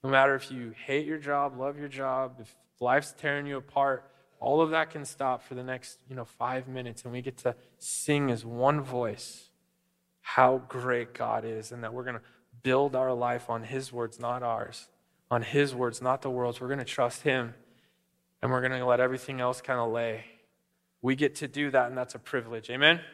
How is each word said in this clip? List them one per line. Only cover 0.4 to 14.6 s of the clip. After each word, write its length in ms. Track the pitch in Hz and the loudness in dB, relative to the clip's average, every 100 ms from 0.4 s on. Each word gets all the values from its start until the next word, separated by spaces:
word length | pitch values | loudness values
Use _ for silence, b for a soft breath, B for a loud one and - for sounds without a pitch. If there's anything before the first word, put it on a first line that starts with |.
| - | -2
you 220 | 131 117 110 - | -10 -10 -10 -2
hate 200 | 139 151 | 0 0
your 120 | 156 | -6
job, 400 | 143 143 143 127 | -2 0 0 -2
love 200 | 135 147 | -6 -6
your 100 | 147 | -10
job, 500 | 135 135 131 131 123 | -6 -2 -2 -2 -6
if 160 | 110 _ _ _ | -20 _ _ _
life's 340 | 123 135 143 - | 4 4 2 -6
tearing 280 | 151 143 143 | -4 -2 -4
you 120 | 139 | -8
apart, 520 | 139 143 139 127 - b b _ | -2 2 2 2 -6 b b _
all 220 | 123 151 | 2 4
of 80 | 160 | 4
that 220 | 160 156 | 2 0
can 140 | 156 139 | -6 -12
stop 360 | - 135 123 | -2 -2 -2
for 140 | - 123 | -4 -10
the 80 | |
next, 340 | 127 127 - - 127 | -6 -8 -10 -20 -14
you 60 | 127 | -12
know, 100 | 113 | -12
five 420 | _ 120 127 127 | _ -4 -4 -6
minutes, 360 | 131 123 110 | -8 -8 -10
and 80 | 123 | -10
we 100 | 123 | -8
get 160 | 123 127 | -8 -2
to 180 | 123 120 b b | -2 -2 b b
sing 500 | - - - 143 139 | -8 -4 2 2 2
as 160 | 117 113 | 0 -4
one 360 | 120 131 147 | 2 4 4
voice 680 | 131 123 117 101 - - - _ _ _ _ _ _ _ | 0 -2 -2 -4 -12 -16 -20 _ _ _ _ _ _ _
how 400 | - - 127 131 123 | -4 6 6 6 -2
great 460 | 127 123 120 120 | -8 -2 -2 -2
God 300 | - 113 110 113 | -6 -4 -2 -4
is, 260 | 110 107 | -8 -10
and 120 | 120 | -10
that 100 | 113 | -10
we're 100 | 123 | -8
gonna 180 | 127 117 b b b 120 | -8 -10 b b b -6
build 340 | 131 131 143 131 | 2 4 4 2
our 180 | 131 | 0
life 360 | 123 120 120 - | 0 0 -2 -4
on 140 | 117 | -6
his 280 | 110 131 131 | -4 -8 -6
words, 280 | 120 113 - | -6 -6 -6
not 240 | 120 123 | -6 -4
ours, 440 | 120 113 | -2 -4